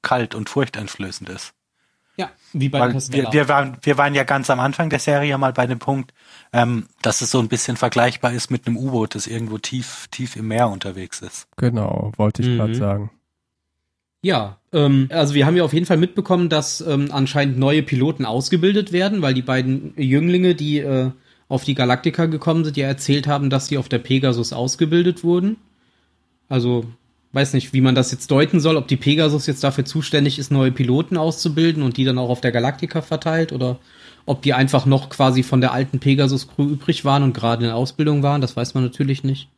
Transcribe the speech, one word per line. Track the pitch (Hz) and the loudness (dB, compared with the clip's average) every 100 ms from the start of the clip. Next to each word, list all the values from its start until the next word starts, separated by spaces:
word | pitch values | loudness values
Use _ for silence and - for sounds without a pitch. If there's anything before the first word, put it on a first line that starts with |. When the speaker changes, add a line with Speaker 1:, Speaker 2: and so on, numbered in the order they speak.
Speaker 1:
kalt | - 127 113 113 | 0 0 0 -6
und | 104 | -4
furchteinflößend | 139 131 - 101 - 95 - 92 | -2 -2 -4 -12 -10 -10 -10 -14
ist. | 92 - _ _ _ _ _ _ - | -14 -16 _ _ _ _ _ _ -10
Speaker 2:
Ja, | 180 _ _ | -10 _ _
wie | - 135 | -4 -2
bei | 135 | 2
Speaker 1:
Weil | 123 | 0
Speaker 2:
Interstellar. | 131 - 139 120 | 0 -2 -2 2
Speaker 1:
wir, | 147 | 2
wir | 143 | 4
waren, | 143 135 123 | 2 0 -4
wir | - 143 | 0 2
waren | 143 | 2
ja | 143 | 2
ganz | 131 139 131 | 0 0 0
am | 127 | 0
Anfang | 135 139 165 | 0 0 -2
der | 151 | -2
Serie | - 143 147 139 | 0 0 0 0
mal | 131 | 0
bei | 127 123 | 0 -2
dem | 120 | -2
Punkt, | - 139 131 _ _ - _ | -4 -4 -6 _ _ -20 _
ähm, | 120 120 120 - _ | 0 0 -2 -6 _
dass | 120 - | -2 -2
es | 120 | 0
so | 131 | 0
ein | 113 | 0
bisschen | 123 - 123 | -2 -4 -2
vergleichbar | 120 123 123 - 120 | 0 2 0 0 -4
ist | 120 - | -4 -4
mit | 127 - | -4 -4
einem | 117 | -4
U-Boot, | 135 127 107 107 | -2 -2 -2 -6
das | - | -8
irgendwo | 117 113 107 | -8 -8 -8
tief, | - 127 123 - - | -8 -8 -8 -14 -16
tief | - 127 - | -10 -10 -8
im | 110 | -4
Meer | 110 120 | 0 0
unterwegs | 95 98 92 92 - | -2 -10 -10 -12 -14
ist. | 90 - - - | -14 -16 -18 -4
Speaker 3:
Genau, | 123 117 104 - 107 - | -2 0 -4 -4 -6 0
wollte | 107 - | -2 0
ich | 123 | 0
Speaker 2:
Mhm. | 120 | 0
Speaker 3:
grad | 107 117 | 0 0
sagen. | 104 101 101 _ _ _ _ _ _ _ _ _ _ _ | -2 -2 -6 _ _ _ _ _ _ _ _ _ _ _
Speaker 2:
Ja, | 185 147 101 98 _ | -2 0 -2 -10 _
ähm, | 160 143 135 131 | 2 4 4 2
also | 165 143 | 0 2
wir | 143 139 | 4 4
haben | 175 | 4
ja | |
auf | 160 | 2
jeden | 151 175 | 0 2
Fall | 165 | 2
mitbekommen, | 175 - 208 180 170 | 2 -2 0 0 2
dass, | 156 147 - | 0 -2 -6
ähm, | 165 143 143 | -2 0 0
anscheinend | 143 135 147 139 127 | 0 0 2 0 2
neue | 135 151 | 2 2
Piloten | 147 131 139 156 117 | 2 0 0 0 -2
ausgebildet | 117 139 180 185 202 202 | -2 0 2 4 2 0
werden, | 170 196 208 | 0 0 0
weil | 143 | 0
die | 127 | 0
beiden | 127 131 131 135 151 - | 0 0 0 -2 -4 -4
Jünglinge, | 135 135 170 180 180 170 | 2 2 4 4 2 2
die, | 151 147 | 0 -2
äh, | 143 131 131 131 _ _ _ | 0 0 -2 -6 _ _ _
auf | 131 | -4
die | - 131 | -2 0
Galaktika | 123 123 170 - 165 | 2 2 0 0 -2
gekommen | 156 165 165 | 0 0 0
sind, | 156 143 | 0 -2
ja | 135 | -2
erzählt | 135 - 143 143 | -2 0 0 2
haben, | 139 139 | 0 0
dass | 135 - | 0 -2
die | 139 | -4
auf | - | -2
der | 120 | -4
Pegasus | - 131 135 120 113 | 2 2 2 0 -2
ausgebildet | - 131 - 165 170 175 175 | -4 -4 0 2 4 2 0
wurden. | 170 180 190 220 _ _ _ _ _ _ _ _ _ | 0 2 0 -4 _ _ _ _ _ _ _ _ _
Also, | 131 120 120 117 - _ _ _ | 0 2 0 -2 -16 _ _ _
weiß | 135 139 | -2 0
nicht, | 139 - | 0 0
wie | 131 | 2
man | 131 127 | 4 4
das | 123 | 2
jetzt | 127 - | -4 0
deuten | 139 151 175 | 2 4 4
soll, | 151 156 | 4 0
ob | 131 | 0
die | 135 | 0
Pegasus | 143 151 156 147 147 | 2 4 4 2 -2
jetzt | 135 | -2
dafür | 139 139 135 | 0 0 -2
zuständig | 156 139 151 143 139 | -4 0 2 2 0
ist, | 131 | 0
neue | 139 131 | 2 2
Piloten | 131 123 131 165 175 | 2 2 2 0 0
auszubilden | 160 160 170 151 165 151 | 0 -2 -2 2 2 2
und | 135 123 | -2 0
die | 131 | 0
dann | 127 | 0
auch | 123 | -2
auf | 123 | 0
der | 127 | 0
Galaktika | 120 127 139 - 165 | 0 -2 -4 -6 -6
verteilt | 151 160 165 160 160 | -4 -4 -2 -2 -2
oder | 123 127 123 _ - - - - | -2 -4 -4 _ -20 -20 -14 -4
ob | 135 | -2
die | 139 | 0
einfach | 131 135 139 135 | 2 4 4 4
noch | 135 - | 2 0
quasi | - 135 127 | 0 2 4
von | 127 131 | 2 2
der | 127 | 2
alten | 123 131 131 | 0 -2 0
Pegasus-Crew | 143 135 139 135 - - 143 | 2 2 2 0 -4 -2 -2
übrig | 143 - 156 143 | 0 -2 -2 2
waren | 139 | 4
und | 135 | 2
gerade | 113 117 117 117 | 2 0 0 0
in | |
Ausbildung | 113 131 - 151 147 | 0 -4 0 0 2
waren, | 143 143 | 2 0
das | 131 - | -2 -4
weiß | 123 | -4
man | 135 | -2
natürlich | 127 - 139 135 | -2 -2 -2 -2
nicht. | 139 135 - | -2 -4 -8